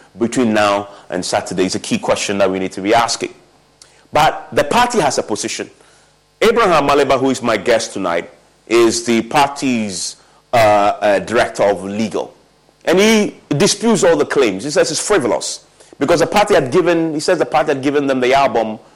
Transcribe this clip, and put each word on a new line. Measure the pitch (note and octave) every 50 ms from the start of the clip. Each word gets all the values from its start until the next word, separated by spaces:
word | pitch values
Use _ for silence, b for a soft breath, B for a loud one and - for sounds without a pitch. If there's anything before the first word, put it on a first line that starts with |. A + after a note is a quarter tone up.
| B B B
between | F#2 A2+ A2 - C3+ B2+ A2
now | A2 G#2+ G#2 G2+ G2+ G2+ G#2 B B B B B
and | - F#2 -
Saturday | - - G#2 - - G2 F2 F#2+
is | F#2+ -
a | G2
key | - - B2 G2+
question | - - A2 - - - G#2 G2
that | G2 F#2
we | F#2
need | F#2+ F#2 F#2
to | - G2+
be | F#2+ G2+ A2
asking. | A#2 A#2 A2+ - - - - - _ _ _ _ _ _ _ _ b b b b b b b
But | - D3 D#3 D#3 - - - -
the | A2+ A#2 -
party | - - A#3+ B3 B3 B3 G#3+
has | D#3 C3+ - -
a | -
position. | - G#2+ - - A2 - - G2 - - b b b b b b b b b b _ _ _
Abraham | F3 A3 G#3+ A#3 G#3+ F#3 E3+ D3+ C#3
Maleba, | C#3 C#3+ C#3+ C#3+ C3 C3+ B2+
who | B2+ C3+
is | B2+ - A2+
my | A#2+ A2
guest | G#2 E2+ A#2+ A#2 A2 - - -
tonight, | G#2 F#2+ F2 E2+ F2 F2 - - _ _ _ _ _ _
is | - A2 A#2 A#2 A2+ A2 - -
the | A#2+ A#2 A2+ A2
party's, | A2+ - D3+ C#3 C3+ - - C#3+ C3+ B2 A2+ A2 G2+ F#2 E2+ - - - b b b b b b _ -
uh, |
uh, | A#2 A2 G#2 G#2 G2+ G2+ G#2 F#2+ - G#2 G#2 G2+ F#2+
director | F#2 F#2 A2 A#2 - - - - A2
of | G2+ G2+ F2+ F#2
legal. | G2 G2+ G#2+ A2+ G2+ - F2 A#1+ - - _ _ _ _ _ _ _ _ _ -
And | - E3 F#3
he | G#3 A3 A3+ G#3+ G3+ - - - _ _
disputes | D3 C#3 G#3 F#3+ - - G#3 A#3 A3 E3 F#3+
all | F3 E3
the | D3 C#3
claims. | - - C#3+ C3 G#2+ F#2 F#2+ G#2+
He | D3
says | D3 F#3+ E3+ E3
it's | D3+ - -
frivolous | - G#3+ F#3 B2 B2+ F2 - - - - - - B B B B B B
because | - C#3+ C3+ E3+ D3+
the | E3
party | D#3+ - G#3 G#3 G3+ G3
had | E3+ C#3+ B2
given, | C3 F#3 E3 F3 E3+ E3 E3 E3 D3+
he | D#3
says | - - F#3 D3
the | C#3+
party | - - D#3 D#3+ D3+
had | C#3+ C3+
given | B2+ D3 C#3 D3 C#3+
them | C#3 C3+ C3
the | B2 B2
album | C3 C#3 C#3 C3 A2+ A2+ A2 A2 A2 - b b b